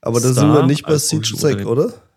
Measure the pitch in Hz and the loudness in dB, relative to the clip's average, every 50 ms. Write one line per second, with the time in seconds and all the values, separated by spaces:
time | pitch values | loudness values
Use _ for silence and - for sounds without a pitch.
0 | - 117 117 120 117 127 131 127 143 151 151 147 139 131 147 151 - - 156 151 | -6 -2 -4 0 0 0 2 2 2 4 4 4 4 2 0 -2 0 -2 -2 0
1 | - - - 156 110 113 110 - - 151 127 98 101 104 113 127 165 240 - - | 0 -2 -4 -2 -4 -4 -6 -2 -2 0 0 0 -2 -2 -2 0 -2 -2 -4 -10
2 | _ _ _ | _ _ _